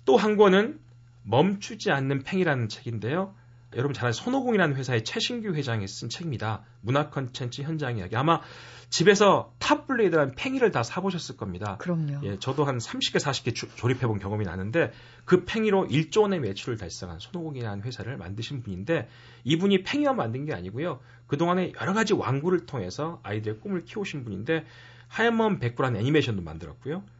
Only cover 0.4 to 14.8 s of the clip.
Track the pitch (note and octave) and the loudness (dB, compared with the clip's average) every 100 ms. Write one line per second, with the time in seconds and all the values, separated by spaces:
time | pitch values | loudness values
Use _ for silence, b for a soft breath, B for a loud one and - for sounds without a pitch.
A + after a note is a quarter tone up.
0.4 | G#3 F#3 A3+ - - - - - G2+ A#2+ | 8 8 4 -2 -16 -20 -20 -16 0 4
1.4 | F3+ G3+ - A3+ G#3 C#3 C3+ C#3 C#3 F#3+ | 4 2 -6 -6 0 0 2 -2 -2 0
2.4 | E3+ C3+ A2 - A#2+ A2+ G#2+ E3 G3 - | 2 2 -2 -6 -8 -6 -2 -2 -4 -8
3.4 | b b b A#2 C#3 B2 B2 A2+ - C4+ | b b b -4 -2 -2 -2 -2 -2 -2
4.4 | B3 G#3+ E3 C#3 B2+ A#2+ - A#3 - A#3+ | 2 2 2 0 0 -2 0 -4 -4 -4
5.4 | G#3+ D3+ C3+ A2+ G2 - B2 - E3+ A2+ | -4 -2 -2 -2 -4 -8 -10 -8 -6 -4
6.4 | G#2+ A2 b b G2+ C#3 - D3 C3 - | -4 -4 b b 0 0 0 -4 -6 -6
7.4 | B2 C3 C#3+ D#3+ C3+ A#2 F2+ G#2+ D3+ E3 | -8 -6 -6 -4 -4 -4 -4 0 2 2
8.4 | B B B B B - F3 G3+ G#3 D3 | B B B B B 2 6 8 8 6
9.4 | - - - D4+ - B3 G3 E3 C3+ - | 2 -4 0 2 2 2 4 4 2 0
10.4 | C4+ C4 A3+ C#3+ A2+ - F#3+ F3 - A#2 | -4 2 2 2 -2 -2 -4 -4 -6 -8
11.4 | G2+ F2+ G2+ G2 F3+ E3+ D3+ C#3+ G2+ G2 | -8 -6 -6 -6 -4 -2 -2 -4 -4 -4
12.4 | - C#3 C#3 B2 - C4 - F3+ C#3+ B2+ | -2 0 0 0 -4 -4 -2 0 0 -2
13.4 | - - A2+ - A#2+ B2 B2+ G#2 G2 G#2+ | -2 -4 -6 -4 -2 0 0 -2 -2 -4
14.4 | G2 F2+ G2 E3 | -4 -4 -2 0